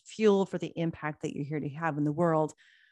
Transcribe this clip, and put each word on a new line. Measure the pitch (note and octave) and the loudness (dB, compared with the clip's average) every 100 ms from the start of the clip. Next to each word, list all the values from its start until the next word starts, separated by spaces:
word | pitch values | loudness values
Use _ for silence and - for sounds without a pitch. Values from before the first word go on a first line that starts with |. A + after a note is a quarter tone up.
fuel | - - A3 G3 F#3+ | -16 2 4 6 2
for | F3 | -2
the | E3+ - | -6 -4
impact | E3 - D3+ D3+ | -4 -2 -6 -4
that | D#3 - | -6 -6
you're | C#3+ | -4
here | D3+ | -4
to | C#3+ | -6
have | C#3+ E3 D3 | -4 -4 0
in | |
the | D3 | -2
world. | D3 F3 D#3+ D#3 - - _ _ | 2 2 4 0 -4 -20 _ _